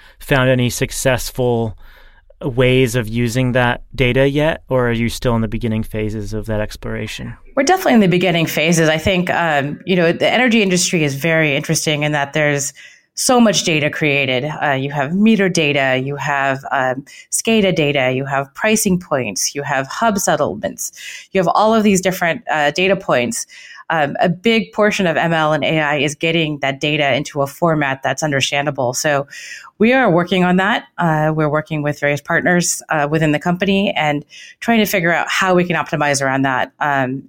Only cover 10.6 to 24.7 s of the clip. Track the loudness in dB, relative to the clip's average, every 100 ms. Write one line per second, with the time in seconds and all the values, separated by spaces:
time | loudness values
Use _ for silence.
10.6 | 2 0 0 0 0 -2 0 2 2 0
11.6 | -2 -2 0 -2 0 -2 -2 0 0 0
12.6 | -4 -10 -20 -20 _ -6 2 4 4 2
13.6 | 0 0 0 0 0 2 2 0 -2 -2
14.6 | 0 0 -2 -4 -2 2 4 4 2 2
15.6 | 2 2 2 0 -2 -6 -2 0 0 -2
16.6 | -2 -2 0 -4 -8 -20 -8 -6 0 2
17.6 | 2 2 0 2 0 -2 -2 -4 -4 -4
18.6 | 0 0 2 0 0 -4 -2 -6 -6 -6
19.6 | -4 -4 -4 -2 0 0 0 0 -2 -2
20.6 | -8 -8 -12 -12 -16 -16 -6 -2 0 2
21.6 | 2 4 4 2 0 -2 -2 -4 -4 0
22.6 | 0 2 0 0 0 0 0 -4 -10 -16
23.6 | -20 -20 -4 -2 -2 0 0 0 0 0
24.6 | 0